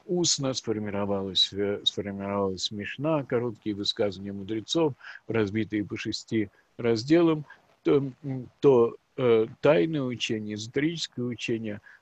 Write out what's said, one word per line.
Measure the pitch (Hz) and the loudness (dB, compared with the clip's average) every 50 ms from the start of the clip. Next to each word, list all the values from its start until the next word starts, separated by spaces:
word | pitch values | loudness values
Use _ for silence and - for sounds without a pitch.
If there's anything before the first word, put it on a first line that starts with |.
| _ | _
устно, | - 180 175 170 - - - 139 131 127 | -4 -2 0 2 0 0 0 -2 -4 -4
сформировалась, | - - - 110 107 107 104 98 98 101 98 101 98 98 98 92 - - - - | -4 -4 -4 -4 -4 -4 -4 -4 -2 -2 0 -2 -2 -2 -2 0 0 0 0 0
э, | 95 101 101 101 98 - | -2 -2 -2 -2 -2 -2
сформировалась | - - - 95 101 98 98 98 98 101 101 101 95 95 90 - - | -4 -2 -2 -4 -6 -6 -6 -4 -2 -2 0 0 0 -2 -4 -6 -6
Мишна, | 107 104 98 - - - 139 156 160 151 135 | -6 -8 -8 -8 -8 -4 -2 0 0 0 0
короткие | - - 120 120 123 107 - - 107 104 | -2 -2 -2 -2 -2 -6 -6 -6 -6 -4
высказывания | 98 101 - - - 107 104 92 95 98 101 98 | -4 -4 -4 -2 0 0 -2 -2 -4 -8 -10 -8
мудрецов, | 98 98 95 110 113 104 - - 165 165 151 127 - - - - - _ | -8 -8 -6 -6 -6 -4 -2 0 2 2 2 0 -4 -10 -18 -18 -12 _
разбитые | - 110 113 107 98 98 110 107 - 107 107 104 | -2 0 0 0 0 0 -2 -2 -2 -2 -4 -4
по | 87 113 | -4 -6
шести | 107 - 113 104 - - - 120 110 104 101 _ _ _ _ _ | -8 -6 -6 -8 -8 -6 -2 0 0 0 -2 _ _ _ _ _
разделам, | - 117 117 117 110 117 139 160 170 175 165 160 156 147 - - - _ _ _ _ - | -2 0 0 2 2 2 4 4 6 6 4 2 0 -2 -8 -16 -20 _ _ _ _ 2
то, | 165 151 143 139 135 127 - - | 2 4 4 2 0 -6 -8 -8
м, | 143 131 131 123 - - _ | -8 -8 -8 -8 -12 -4 _
то, | - 147 135 120 117 117 - - _ _ _ | 6 8 8 8 6 4 2 -4 _ _ _
э, | - 131 120 117 113 110 113 - - | 0 2 4 4 4 4 2 -2 2
тайное | - 143 151 175 170 165 160 147 135 | 4 4 6 6 4 2 0 -2 -4
учение, | 127 123 107 - - 117 107 107 104 107 | -4 -4 -4 -4 -4 -4 -4 -4 -6 -6
эзотерическое | 104 107 113 - 143 143 160 170 160 - - _ - 123 | -8 -8 -6 -2 -2 -2 -2 -2 -4 -8 -8 _ -6 -6
учение, | 123 120 - - - 120 113 113 107 104 101 - - - - | -6 -6 -6 -4 -4 -4 -4 -4 -6 -8 -10 -12 -18 -20 -20